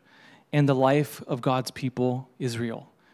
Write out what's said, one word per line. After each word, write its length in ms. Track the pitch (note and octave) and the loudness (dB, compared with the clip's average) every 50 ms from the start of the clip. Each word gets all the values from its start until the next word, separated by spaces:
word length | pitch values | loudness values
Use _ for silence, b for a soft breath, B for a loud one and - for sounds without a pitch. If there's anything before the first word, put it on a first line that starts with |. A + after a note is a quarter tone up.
| b b b b b b b b b b | b b b b b b b b b b
in 160 | - D3 C#3+ C#3 | 2 4 4 4
the 80 | C#3 | 4
life 480 | C3 C3 C3 C#3+ D3+ D3 - - - - - | 4 4 4 4 4 2 -2 -6 -12 -8 -6
of 140 | D3 B2 | -6 -2
God's 300 | A#2 C#3 C3 B2+ B2 - | 0 0 0 0 -2 -4
people, 580 | - - - B2+ - - B2 B2+ B2 B2+ C3 - _ - | -8 -6 -6 -6 -2 0 0 0 0 -2 -6 -10 _ -8
Israel. 540 | C3 B2+ A#2 A#2 A#2+ A#2 A2+ A2+ - - _ b b b | -6 -6 -4 -4 -6 -6 -6 -8 -12 -16 _ b b b